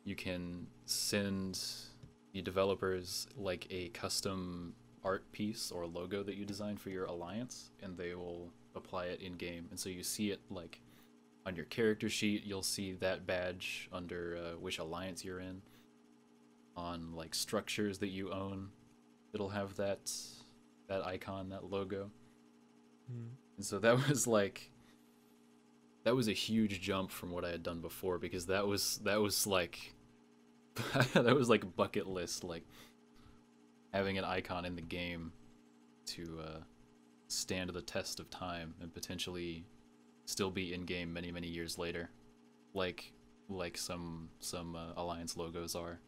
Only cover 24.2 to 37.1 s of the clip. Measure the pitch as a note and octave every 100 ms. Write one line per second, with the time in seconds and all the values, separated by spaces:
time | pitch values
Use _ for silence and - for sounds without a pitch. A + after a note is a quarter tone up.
24.2 | B2 A2 G2 - - - - - - -
25.2 | - - - - - - - - - B2+
26.2 | A2 G2 - A2+ G#2+ F#2+ F2+ G2 F#2+ -
27.2 | F2+ F2 F2+ E2+ E2+ E2+ E2 - F#2 F2+
28.2 | F2 F#2 E2+ F#2+ G2+ G2+ - - G#2 G#2
29.2 | G#2 G2 G#2+ F#2+ E2+ - - - - -
30.2 | - - - - - - - C3+ B2 F3+
31.2 | A#2 C3+ A#2+ G#2+ F#2+ F2 G2 G#2+ F#2 F#2
32.2 | E2+ - F2+ E2+ - - - - - -
33.2 | - - - - - - - G2 G2 F#2+
34.2 | F#2 F#2 F#2 F2+ F2 F2 E2 F2 F2 E2+
35.2 | E2 - - - - - - - - -
36.2 | E2+ D#2+ D#2 D#2+ D#2+ - - - -